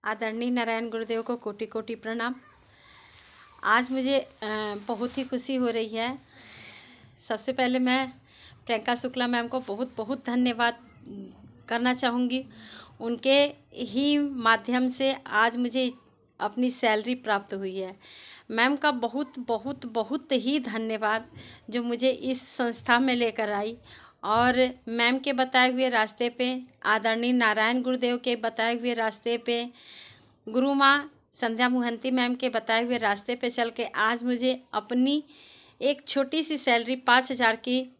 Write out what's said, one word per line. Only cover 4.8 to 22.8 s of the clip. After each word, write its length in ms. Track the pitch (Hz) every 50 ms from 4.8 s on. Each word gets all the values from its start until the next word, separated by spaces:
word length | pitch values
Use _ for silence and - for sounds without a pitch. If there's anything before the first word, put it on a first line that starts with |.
| 202 -
बहुत 300 | 233 202 233 247 - 277
ही 60 | 262
खुशी 320 | 254 - 254 240 - 269
हो 120 | 254 247 240
रही 200 | 226 233 226 220
है। 300 | 220 220 226 247 262 277 - _ - - - - - - - - - - - - - - - - - -
सबसे 340 | - - 226 208 - - 254
पहले 260 | 254 254 247 254 254
मैं 340 | 254 254 254 262 269 262 254 - _ _ - - - - - - -
प्रियंका 280 | - 233 220 226 - 240
शुक्ला 320 | 240 254 262 254 254 247
मैम 220 | 247 247 240 233 233
को 120 | 247 262
बहुत 340 | 254 - 196 208 254 254 -
बहुत 300 | - 220 214 269 - -
धन्यवाद 520 | - 240 247 247 247 233 226 240 233 233 - - - - - - - - 202 - - - - - - - - - -
करना 260 | 226 233 240 247 254
चाहूँगी। 500 | 254 277 247 233 247 247 247 254 262 262 - - - - - - - - - - -
उनके 540 | 214 233 240 233 - 262 269 277 285 294 285 - _ _ -
ही 460 | - 247 220 202 247 277 285 294 294
माध्यम 680 | 285 285 277 254 226 226 226 220 202 - 240 254 254 254
से 280 | 247 - 269 269 269 254 -
आज 300 | - - 208 220 233 226
मुझे 360 | 240 247 247 220 262 262 247 247 - _ _ _ _ _ _ _ _
अपनी 300 | - 208 202 247 247 254
सैलरी 440 | 247 - - 226 214 214 208 233 254
प्राप्त 400 | 254 - 220 208 196 208 - -
हुई 220 | 190 196 190 185
है। 200 | 190 190 185 190 - - - - - - - - - - _
मैम 260 | 220 220 233 262 285
का 140 | 285 - 302
बहुत, 420 | 277 247 226 233 226 269 302 - - 262
बहुत, 480 | 240 - 233 214 202 262 285 - -
बहुत 460 | 240 220 233 214 - 262 294 - - 277
ही 280 | 247 208 254 285 302
धन्यवाद 680 | 247 240 208 220 226 220 220 214 214 208 214 220 226 - - - - - - - _ -
जो 120 | 214 240 233
मुझे 280 | 240 240 240 247 262
इस 380 | 254 - - 254 262 254 - -
संस्था 500 | - - 254 233 233 -